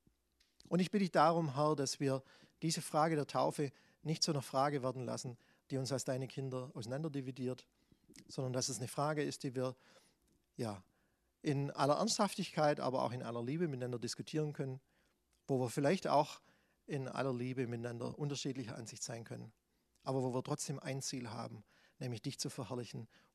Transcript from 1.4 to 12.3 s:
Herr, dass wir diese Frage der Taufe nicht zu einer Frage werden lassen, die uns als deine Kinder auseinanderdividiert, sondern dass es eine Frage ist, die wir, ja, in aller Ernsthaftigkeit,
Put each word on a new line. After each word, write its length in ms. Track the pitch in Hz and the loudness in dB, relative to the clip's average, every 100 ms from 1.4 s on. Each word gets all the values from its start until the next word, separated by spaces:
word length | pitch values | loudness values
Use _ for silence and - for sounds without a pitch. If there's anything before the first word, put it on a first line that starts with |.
| 156 135 | 2 2
Herr, 200 | 151 147 | 4 4
dass 240 | 135 - | 0 0
wir 240 | 139 131 - - - _ | 0 0 -4 -20 -20 _
diese 200 | 160 160 | -2 -2
Frage 340 | - 156 165 151 | 0 4 4 4
der 120 | 135 | 0
Taufe 440 | 131 147 - 139 - _ _ | 2 2 2 -2 -6 _ _
nicht 200 | 151 160 | -4 0
zu 80 | - | 0
einer 100 | 143 | 0
Frage 420 | - 135 143 143 | 0 2 2 2
werden 200 | 127 127 | 0 -2
lassen, 340 | 120 120 131 120 _ _ - | -4 -4 -6 -10 _ _ -6
die 80 | 135 | -4
uns 140 | 123 | 0
als 140 | 131 - | -2 0
deine 220 | 131 131 | -2 -2
Kinder 440 | 139 135 127 127 | -4 -4 -4 -6
auseinanderdividiert, 960 | - 110 135 160 139 131 127 127 123 - _ _ _ - - - | -8 -6 -4 -2 -4 -4 -4 -4 -4 -10 _ _ _ -20 -20 -10
sondern 260 | - 127 | -4 0
dass 160 | 127 131 | 0 0
es 80 | 135 | -2
eine 80 | 123 | -4
Frage 360 | - 147 151 | 0 2 2
ist, 200 | 143 - | -2 -2
die 100 | 139 127 | -4 -2
wir, 200 | 127 - - - _ _ _ _ _ - | -2 -4 -14 -20 _ _ _ _ _ -4
ja, 280 | 113 95 - _ _ _ _ _ | -4 -4 -10 _ _ _ _ _
in 300 | 156 139 143 | 0 0 0
aller 240 | 151 139 147 | 4 4 6
Ernsthaftigkeit, 840 | 220 - 202 | 4 4 2